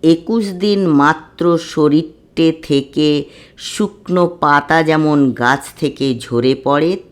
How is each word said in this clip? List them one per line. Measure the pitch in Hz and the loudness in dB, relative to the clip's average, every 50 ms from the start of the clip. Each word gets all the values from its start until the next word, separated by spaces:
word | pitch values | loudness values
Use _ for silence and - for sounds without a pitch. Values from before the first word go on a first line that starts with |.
| - | 4
একুশ | 160 165 165 170 - 226 233 208 202 | 2 2 2 0 -4 -4 -2 -2 -4
দিন | 185 180 190 208 202 196 185 | -6 -4 -2 0 0 0 2
মাত্র | 170 151 143 143 151 156 156 - - _ - 165 175 170 | 2 2 4 4 2 2 0 -6 -20 _ -2 0 0 0
শরীরটে | 165 165 - - 160 151 151 147 156 160 156 - _ _ _ _ - 165 160 | 0 -2 -6 -2 0 2 4 2 2 0 -2 -16 _ _ _ _ 0 0 0
থেকে | 160 160 - - 147 139 135 - - 151 151 151 147 147 143 - - - - - _ | 0 -2 -4 -2 -2 -2 -2 -2 -4 -2 0 0 0 -2 -4 -8 -16 -20 -20 -20 _
শুকনো | - - - - - 214 196 - - - - 180 180 175 | -16 -14 -14 -4 -4 -4 -4 -6 -14 -8 -2 0 0 0
পাতা | 170 170 - - 147 143 147 143 - 160 165 160 | 0 0 -2 0 2 2 2 2 2 0 2 2
যেমন | 156 156 156 156 151 151 143 139 131 | 2 0 2 2 2 2 2 2 0
গাছ | 113 - 120 123 135 139 - - - - | 0 0 0 0 0 0 -4 -14 -10 -6
থেকে | 160 139 139 - 139 135 123 120 | -6 -6 -4 -4 -4 -4 -4 -6
ঝরে | - - 120 117 120 131 139 | -6 -4 -2 0 0 0 0
পড়ে | 139 - 135 143 147 156 170 190 185 - - | 0 -2 -2 0 0 0 -2 -4 -6 -10 -20